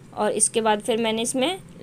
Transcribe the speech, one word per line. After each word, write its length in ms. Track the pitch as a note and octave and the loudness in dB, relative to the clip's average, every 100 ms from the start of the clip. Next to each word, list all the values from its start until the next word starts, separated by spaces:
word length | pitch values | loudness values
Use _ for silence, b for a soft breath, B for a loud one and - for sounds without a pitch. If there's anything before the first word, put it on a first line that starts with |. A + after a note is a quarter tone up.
| - - | -10 -2
और 160 | G#3+ | 0
इसके 300 | - - A#3 | 2 0 2
बाद 180 | A3 G#3+ | 2 2
फिर 160 | A3+ A3+ | 0 0
मैंने 240 | A3+ A3 | 0 0
इसमें 380 | A#3 C4+ D#4+ F#4+ - - | 0 0 0 -2 -10 -4